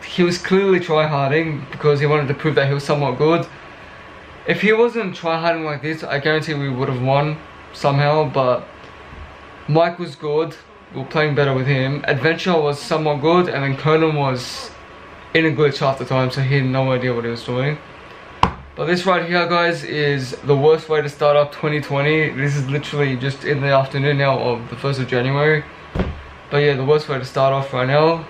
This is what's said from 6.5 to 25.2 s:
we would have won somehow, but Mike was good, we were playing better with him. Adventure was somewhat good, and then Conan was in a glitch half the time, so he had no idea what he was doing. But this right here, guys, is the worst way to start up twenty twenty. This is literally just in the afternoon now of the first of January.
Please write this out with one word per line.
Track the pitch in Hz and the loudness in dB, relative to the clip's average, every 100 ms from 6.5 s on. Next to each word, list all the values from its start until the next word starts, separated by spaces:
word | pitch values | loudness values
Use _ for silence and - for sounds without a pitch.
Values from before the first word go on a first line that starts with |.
we | 147 139 | -4 -4
would | 127 135 | -4 -2
have | 127 | -2
won | 131 139 151 151 - - - | 0 2 0 -4 -10 -20 -20
somehow, | - 143 139 147 151 151 | -2 0 2 2 2 2
but | 135 131 123 - - - - - - - - - - - | 0 0 0 -4 -20 -20 -20 -20 -18 -18 -20 -20 -18 0
Mike | 151 170 175 | 2 2 -2
was | 170 139 | -10 -8
good, | 151 147 160 - - - - | -4 -2 -2 -6 -20 -20 -16
we | - | -12
were | 131 | -6
playing | 160 151 143 | -2 0 2
better | 143 | 2
with | 131 127 | 2 0
him. | 135 131 147 - | 0 0 -2 -2
Adventure | 139 143 165 - 170 | 0 0 0 0 2
was | 147 139 | 2 -2
somewhat | - 160 156 147 | -2 -2 0 0
good, | 147 175 175 | 2 4 2
and | 143 | 0
then | 139 131 | -2 -2
Conan | 156 156 160 151 | 2 2 2 2
was | 139 127 123 - - - - - - - - | 0 -2 -6 -12 -14 -16 -20 -20 -20 -20 -2
in | 160 160 | 2 2
a | |
glitch | 135 147 139 | 4 2 2
half | 143 131 | -2 -2
the | |
time, | 127 131 127 | -2 0 0
so | 131 | 0
he | 131 143 | 0 2
had | |
no | 127 131 131 | 2 0 0
idea | 127 127 | 0 0
what | 120 | -2
he | 117 | -4
was | 117 | -6
doing. | - 123 135 151 - - - - - - - - - | -6 -2 -2 -4 -10 -20 -20 -20 -20 0 0 0 -16
But | - 147 | -8 -2
this | 180 185 | 0 2
right | 175 165 | 0 2
here, | 175 170 | -2 0
guys, | 175 170 165 | 2 0 -2
is | 143 147 147 143 127 - | -4 -2 0 -2 -4 -10
the | 127 139 | 0 4
worst | 147 160 - | 6 4 2
way | 156 | -2
to | 147 | -2
start | - 147 147 | 0 4 4
up | 147 | 2
twenty | - 156 151 | -2 -4 -2
twenty. | 139 139 143 156 156 | -2 -2 2 2 0
This | 123 143 143 | -2 -2 -2
is | 131 | -2
literally | 143 147 147 143 127 | -4 -4 -2 0 0
just | 135 135 | -4 -6
in | - 143 | -4 -2
the | 139 | 2
afternoon | 135 135 143 135 143 | 2 2 -2 0 2
now | 139 127 | 0 0
of | 120 117 117 | 0 -4 -6
the | 120 | -6
first | 139 131 | -4 -4
of | 127 | -2
January. | 127 | 0